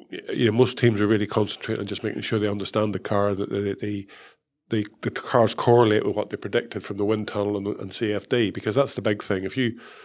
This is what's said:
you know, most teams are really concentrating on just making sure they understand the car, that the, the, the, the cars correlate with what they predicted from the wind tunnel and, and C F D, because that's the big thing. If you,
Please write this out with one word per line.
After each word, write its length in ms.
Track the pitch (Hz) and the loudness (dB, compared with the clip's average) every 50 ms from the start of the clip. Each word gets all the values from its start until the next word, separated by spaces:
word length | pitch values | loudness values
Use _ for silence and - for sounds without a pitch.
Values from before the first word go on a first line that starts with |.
| - - 92 - - - - | -16 -14 -14 -12 -10 -6 -2
you 140 | - - | 0 2
know, 40 | 107 | 2
most 280 | 104 120 127 - - - | 4 4 4 4 4 2
teams 200 | - 117 107 101 | 2 4 4 4
are 60 | 104 | 2
really 220 | 104 110 101 104 | 2 2 2 0
concentrating 540 | 95 - 110 104 101 - - - - 110 - | 0 0 0 0 0 -4 -6 -6 -6 -6 -6
on 60 | 101 | -6
just 160 | 101 104 - - | -8 -8 -6 -6
making 200 | 107 - - 107 | -6 -6 -6 -4
sure 160 | - 117 107 | -2 -2 0
they 80 | 104 | 0
understand 480 | 104 101 101 98 - - 110 107 107 101 | 0 -2 -4 -4 -2 0 0 0 0 -2
the 40 | - | -4
car, 360 | - - 107 101 101 101 98 | -4 -2 0 2 2 2 0
that 160 | 95 101 - | -2 -4 -4
the, 260 | - 101 104 101 98 - | -2 -2 -2 -2 -4 -4
the, 280 | 107 104 104 98 98 - - - - - _ _ _ _ _ _ _ - | -4 -6 -6 -6 -8 -12 -18 -20 -20 -20 _ _ _ _ _ _ _ -4
the, 180 | 117 107 101 - - _ | -2 -2 -2 -4 -8 _
the 100 | - 110 | -8 -6
cars 420 | - - - - - 123 113 104 - | -6 -6 -2 2 4 4 4 4 2
correlate 540 | - - 123 120 120 120 107 107 107 - | 2 4 6 6 6 6 6 4 2 2
with 80 | 104 98 | 0 -2
what 160 | 104 101 - | -2 -4 -4
they 60 | - | -6
predicted 460 | - - 101 101 120 - - - 101 - | -8 -6 -2 -2 -2 -2 -2 -6 -8 -8
from 140 | - 101 | -6 -4
the 80 | 98 101 | -2 0
wind 220 | 104 110 107 104 | 0 0 0 -2
tunnel 280 | - - 101 101 104 104 | -4 -4 -2 -2 -2 -2
and, 120 | 101 98 | -2 -4
and 260 | 101 - - - 95 - | -4 -6 -6 -8 -10 -6
C 180 | - 117 104 | -4 -2 -2
F 160 | 104 101 - | -2 -2 -2
D, 220 | - 131 120 113 95 | 0 2 2 2 2
because 240 | 87 104 - 110 104 | 0 -2 -4 0 2
that's 220 | 131 139 117 - | 2 0 0 -2
the 80 | - 98 | -2 -2
big 180 | 110 107 95 | 0 0 0
thing. 220 | - - 101 95 95 | -2 -2 -2 -2 -2
If 120 | 95 - | -2 -2
you, 240 | 131 127 113 110 - - - - - | 0 0 0 -2 -4 -10 -20 -20 -20